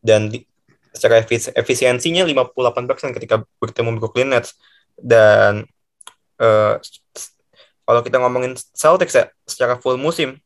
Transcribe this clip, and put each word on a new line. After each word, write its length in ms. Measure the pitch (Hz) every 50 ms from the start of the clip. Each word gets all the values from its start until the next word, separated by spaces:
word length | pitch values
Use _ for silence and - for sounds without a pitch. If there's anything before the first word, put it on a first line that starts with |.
| _
dan 240 | 113 110 107 107 107
di, 160 | 107 120 - _ _ _ _ _ _ _ _ _ _
secara 240 | - - - 113
efis-, 320 | 113 113 - 120 117 - - -
efisiensinya 720 | - 117 - 131 123 131 127 123 127 123 170 165 180 190 170
lima 160 | 147 135 127
puluh 240 | - _ - 127 120
delapan 160 | - - 120
persen 260 | 123 135 - - 139 120
ketika 240 | - - 107 110 110 - _ _
bertemu 400 | _ - 113 - - 117 113 113
Brooklyn 340 | 113 110 110 - 123 131 135
Nets. 220 | 135 120 - - - _ _ _ _ _ _ _ _
Dan, 720 | - - 123 117 113 110 107 107 107 104 101 104 104 117 _ _ _ _ _ _ _ _ - _ _ _ _ _
eh, 400 | _ - 113 107 107 107 104 107
s-, 240 | - - - _ - _ _ _
s-, 160 | - - - _ _ _ _ _ _ _ _ _ _ _ -
kalau 160 | 117 120 117
kita 160 | 127 131 131
ngomongin 320 | 127 123 123 123 127 127 131 127 - _ _
Celtics 400 | - - 151 170 185 180 - -
ya, 160 | 131 - - _ _ _ -
secara 320 | - - 127 120 123 123
full 160 | _ 135 127
musim 400 | 127 135 156 170 - 160 131 135 143 _